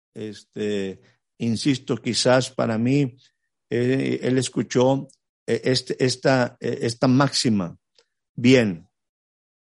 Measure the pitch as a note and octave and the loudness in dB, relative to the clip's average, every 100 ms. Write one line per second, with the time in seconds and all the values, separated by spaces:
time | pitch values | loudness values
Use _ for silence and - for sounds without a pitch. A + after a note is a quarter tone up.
0 | _ A2+ G#2+ G2 - - G#2+ G#2 F#2+ F#2+ | _ -14 -14 -14 -16 -8 -4 -4 -4 -10
1 | _ _ _ - A#2 A2 D3+ C3 - A#2+ | _ _ _ -8 -4 -2 -2 -2 -2 -6
2 | B2 G#2 C3 B2+ B2+ - A#2+ A2 A#2+ C#3 | -4 -2 2 2 2 -4 -2 0 0 0
3 | C3+ - _ _ _ _ - A#2+ B2 C3+ | 0 -6 _ _ _ _ -8 -2 0 0
4 | C3+ A#2+ B2+ C3 B2 - A2+ B2+ B2+ C#3 | -2 -2 0 -2 -2 -4 -2 2 2 2
5 | D3 _ _ _ - A2+ B2+ B2+ - - | -4 _ _ _ -4 -2 0 -2 -2 -2
6 | C3 B2 D3 C3 A#2+ - A#2 B2+ A#2+ A2+ | -2 0 2 2 0 -4 -8 -4 -4 0
7 | C3+ B2+ C#3 - C3 G#2 F2 F2+ _ _ | 2 4 2 0 -2 -2 -4 -10 _ _
8 | _ _ _ - A#2+ C3 G#2+ E2+ E2+ _ | _ _ _ -2 4 4 4 -4 -12 _
9 | _ _ _ _ _ _ _ | _ _ _ _ _ _ _